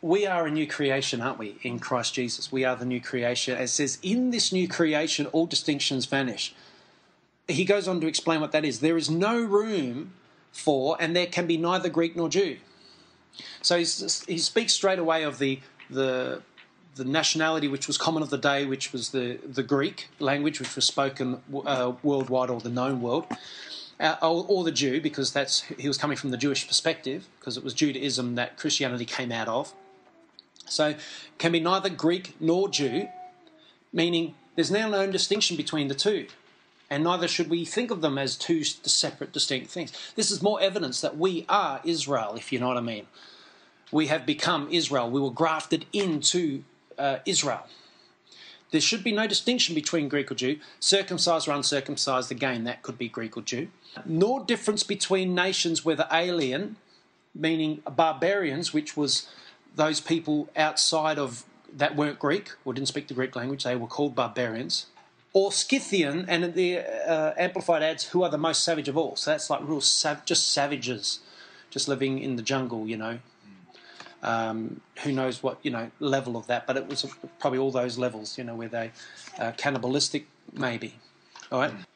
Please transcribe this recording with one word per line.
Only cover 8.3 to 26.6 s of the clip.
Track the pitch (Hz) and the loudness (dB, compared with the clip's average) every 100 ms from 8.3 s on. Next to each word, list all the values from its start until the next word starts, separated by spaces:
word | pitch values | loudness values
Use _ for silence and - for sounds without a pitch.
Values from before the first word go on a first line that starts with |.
| 160 | 0
what | 151 | 2
that | 156 151 | 0 0
is. | 117 | 0
"There | 151 165 | 2 2
is | 143 | 2
no | 160 202 233 | 2 2 2
room | 226 202 220 202 131 120 170 - _ _ _ | 4 4 4 0 0 -4 -8 -14 _ _ _
for, | - - 139 131 165 | -4 2 2 2 0
and | 165 170 | 2 2
there | 175 | 2
can | 175 175 | 0 2
be | 165 | 2
neither | 170 185 180 | 2 2 0
Greek | 160 170 170 | 2 0 0
nor | 165 | 0
Jew." | 165 196 131 - - - - - _ _ - - - | 2 0 -2 -12 -20 -20 -20 -20 _ _ -18 -16 -4
So | - 175 | 2 2
he's, | 170 - 196 - - | 2 -2 -2 -4 -2
he | 170 | -2
speaks | 160 - 233 | 2 2 2
straight | - 196 190 | 4 4 2
away | 165 165 | 2 2
of | 151 139 | 0 0
the, | 139 131 - - - | 0 0 -6 -20 -8
the, | 131 135 131 127 131 - - - _ - 135 | 0 0 2 -2 -4 -10 -20 -20 _ -20 -8
the | 131 | 0
nationality | 151 151 160 160 160 147 | 2 2 2 2 2 0
which | 135 - | -2 -2
was | 147 | 0
common | 165 160 | 2 2
of | 147 | 0
the | 139 | 0
day, | 143 139 139 | 2 2 0
which | 135 - | -2 -4
was | 131 113 | -6 -4
the, | 135 123 123 - | -2 -2 -4 -8
the | 131 | -4
Greek | 120 139 143 - - - | 2 2 2 -4 -16 -4
language, | 143 143 147 151 | 0 2 0 -2
which | 127 - | -8 0
was | - | 0
spoken, | - 139 135 127 123 - 139 139 | 2 0 0 -4 -4 -6 -8 -2
uh, | 135 123 127 | 0 0 0
worldwide | 147 139 127 127 127 | 0 2 2 0 0
or | 120 | -2
the | 120 | -4
known | 120 127 135 | -2 0 0
world, | 120 135 - - - - - - - - | 0 -2 -2 -10 -10 -16 -14 -14 -16 -2
uh, | 156 160 | 0 2
or, | 165 170 180 | 2 2 2
or | 196 | 2
the | 165 | 2
Jew, | 135 139 135 | 2 2 2
because | 151 143 131 | -2 -2 -2
that's, | 143 131 - - 151 | 0 0 0 -2 -4
he | 139 | -2
was | 131 | 0
coming | 147 135 | 0 -2
from | 139 | -2
the | 123 | 0
Jewish | 139 135 | 0 0